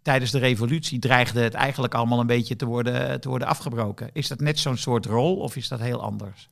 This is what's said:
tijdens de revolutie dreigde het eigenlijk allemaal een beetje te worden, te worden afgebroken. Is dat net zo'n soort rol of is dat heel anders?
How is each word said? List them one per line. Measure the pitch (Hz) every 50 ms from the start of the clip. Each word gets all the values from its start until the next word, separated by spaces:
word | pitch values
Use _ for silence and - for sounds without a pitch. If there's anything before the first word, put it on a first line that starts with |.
tijdens | _ 151 135 135 123 117
de | 120 135
revolutie | 123 127 123 101 117 120 151 165 156 - 135 123
dreigde | - 123 127 123 127 - 107 123
het | 117 113 -
eigenlijk | 104 131 139 139 - 127 120 -
allemaal | 120 117 117 120 120
een | 120
beetje | 117 120 123 117 - 123
te | 107 -
worden, | 117 117 120 120 123 123 127 131 131 135 127
te | - 131
worden | 127 127 135
afgebroken. | - 147 - - 143 117 117 110 101 98 - 117 120 -
Is | 156 143
dat | - 131 117
net | 143 151 151 151
zo'n | - 139 127
soort | 113 - 131 123 117 -
rol | - 107 117 131 170 185
of | - - - -
is | 139 113
dat | - 131 113
heel | 113 123 123 117
anders? | - 110 104 104 104 98 98 - - _